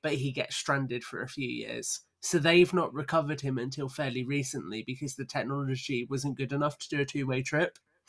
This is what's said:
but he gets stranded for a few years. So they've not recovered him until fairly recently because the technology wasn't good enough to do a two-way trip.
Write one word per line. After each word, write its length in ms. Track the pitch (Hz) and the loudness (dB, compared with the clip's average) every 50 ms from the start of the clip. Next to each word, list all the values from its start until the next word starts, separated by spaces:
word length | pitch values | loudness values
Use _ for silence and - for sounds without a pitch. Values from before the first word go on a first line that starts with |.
| - | 0
but 120 | 156 147 | 0 0
he 180 | 135 131 143 131 | 0 0 0 -2
gets 240 | 143 - - - | -2 -4 -4 -4
stranded 460 | - - - 143 139 135 127 120 123 117 | -6 0 2 2 2 2 0 -2 -4 -4
for 180 | - - 92 113 | -6 -6 -6 -6
a 60 | 131 | -6
few 200 | - - 135 120 | -6 -4 -4 -4
years. 520 | 120 120 113 110 117 120 120 - - - _ _ _ _ | -4 -4 -6 -6 -6 -6 -4 -4 -6 -6 _ _ _ _
So 180 | - - - 170 | -6 0 2 4
they've 340 | 139 165 170 175 180 175 - | 6 8 10 10 10 8 6
not 180 | 180 165 - - | 2 2 2 -2
recovered 480 | 139 151 - - 165 151 143 156 143 | -4 -4 2 2 2 2 2 -2 -2
him 160 | 135 139 131 123 | -2 -2 0 0
until 300 | 120 131 131 151 143 131 | -2 -4 -4 -4 -6 -6
fairly 360 | 131 - 151 135 123 127 123 | -4 -2 -2 -2 -2 -2 -2
recently 580 | 123 143 143 135 131 - 127 - 90 104 107 101 | 0 0 -2 -2 -2 -4 -6 -6 -6 -6 -8 -6
because 320 | - 127 131 147 143 - | -6 -6 -6 -6 -8 -6
the 100 | - 135 | -8 -10
technology 800 | 127 - 143 117 120 139 143 139 135 131 127 - - 143 120 120 131 | -6 -4 -4 -2 -2 -2 -2 0 0 -2 -2 -2 -2 -2 -2 -2 -2
wasn't 260 | 139 131 135 143 131 | -4 -2 -2 -2 -2
good 160 | 123 135 127 143 | -2 -4 -2 0
enough 260 | 143 147 147 147 - | 2 0 0 0 -2
to 100 | - - | -8 -4
do 120 | - 147 | -2 -2
a 40 | 143 | -2
two-way 360 | 135 - 147 139 127 131 127 131 | 0 0 -2 0 0 0 0 0
trip. 360 | - - 151 175 - - - _ _ _ _ _ | 0 2 2 2 2 0 -8 _ _ _ _ _